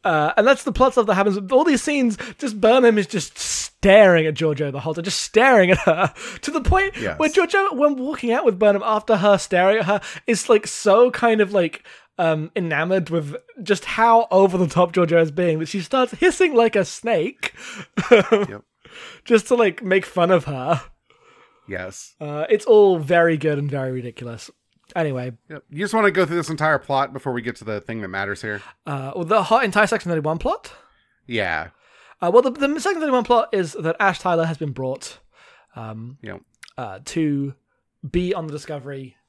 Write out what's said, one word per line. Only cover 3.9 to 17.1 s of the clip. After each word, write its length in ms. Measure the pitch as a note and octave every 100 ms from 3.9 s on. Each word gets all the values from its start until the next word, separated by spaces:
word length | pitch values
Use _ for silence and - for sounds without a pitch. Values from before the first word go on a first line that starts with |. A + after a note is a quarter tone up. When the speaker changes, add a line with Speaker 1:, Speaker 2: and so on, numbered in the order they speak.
| G3+ G3 E3 D#3
Speaker 1:
at 80 |
Giorgio 360 | D3 D#3+ D3 C#3+
the 100 | C3+
whole 120 | D#3+
time, 120 | D#3
just 180 | E3+ -
staring 480 | - G#3+ C4 A#3 F3+
at 80 | F#3+
her, 340 | - D#3+ F3+ - - -
to 80 | -
the 100 | D#4+
point 380 | - F#4 G4 -
Speaker 2:
Yes. 200 | G#2+ D3+
Speaker 1:
where 120 | D#4
Giorgio, 420 | F4 E4+ G4+ G4
when 220 | C4 D4 C4+
walking 340 | C4 D4+ A#3+
out 120 | A#3
with 140 | D#4+ F#3
Burnham 240 | G#3 G3+
after 320 | A3 G#3+ - G#3+
her 220 | G3+ G3
staring 400 | - F3+ F#3 A3
at 80 | F3
her, 140 | G3+ - - -
is, 240 | A3+ -
like, 160 | G#3+ -
so 440 | - G#3+ G3+ B3
kind 300 | - A#3 A3
of, 100 | G3
like, 300 | G3+ E3+ - - - _ -
um, 320 | E3 D#3 D#3 -
enamored 540 | E3+ D3 E3+ F#3+ D#3
with 260 | E3 D3 E3 _ D4
just 220 | F#3 G3
how 420 | - - A#3 A#3 A#3
over 260 | F#3 G3 F3+
the 100 | E3+
top 260 | E3+ F3
Giorgio 280 | F3+ E3+ E3+
is 100 | D#3+
being 280 | D3 F3 D#3
that 100 | D#3+
she 140 | G3+
starts 300 | E3 C4 B3
hissing 420 | - F4+ - F4+
like 200 | B3 A#3
a 120 | G#3 F3
snake, 680 | - A3+